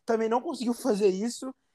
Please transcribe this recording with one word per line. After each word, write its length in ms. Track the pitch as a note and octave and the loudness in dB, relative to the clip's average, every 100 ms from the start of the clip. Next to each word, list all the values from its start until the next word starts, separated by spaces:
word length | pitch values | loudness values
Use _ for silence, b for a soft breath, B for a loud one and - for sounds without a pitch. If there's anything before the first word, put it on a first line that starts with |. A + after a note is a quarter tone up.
| - | -2
Também 240 | A3+ A3 | 0 2
não 100 | B3 | 0
conseguiu 320 | E4 C4+ A#3+ | -2 -4 -2
fazer 360 | A#3 B3 G3+ G#3 | -2 0 4 4
isso, 440 | F#3 A#3+ - C4 - _ | 2 -2 -6 -12 -14 _